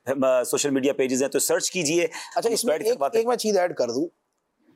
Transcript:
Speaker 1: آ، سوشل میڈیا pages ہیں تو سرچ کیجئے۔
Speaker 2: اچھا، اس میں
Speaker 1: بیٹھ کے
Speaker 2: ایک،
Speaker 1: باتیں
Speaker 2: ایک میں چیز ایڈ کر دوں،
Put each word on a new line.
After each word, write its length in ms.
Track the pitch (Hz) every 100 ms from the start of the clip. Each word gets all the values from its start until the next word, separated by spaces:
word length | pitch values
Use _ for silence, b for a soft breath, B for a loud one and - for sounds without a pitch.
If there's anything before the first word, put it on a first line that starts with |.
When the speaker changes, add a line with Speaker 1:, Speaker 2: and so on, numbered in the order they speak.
| - 135
Speaker 1:
آ، 220 | 131 127
سوشل 260 | 120 135 143
میڈیا 220 | 135 135
pages 300 | 131 131 127
ہیں 80 | 135
تو 80 | 139
سرچ 320 | - 175 -
کیجئے۔ 360 | 185 147 170 170 B B -
Speaker 2:
اچھا، 140 | 220
اس 140 | 233
میں 100 | 190
Speaker 1:
بیٹھ 100 | 156
کے 60 | 208
Speaker 2:
ایک، 80 | 247
Speaker 1:
باتیں 220 | 139 226
Speaker 2:
ایک 60 | 226
میں 100 | 240
چیز 220 | 214 196
ایڈ 160 | 180
کر 160 | 165 117
دوں، 160 | 127 170 - _ _ _ _ _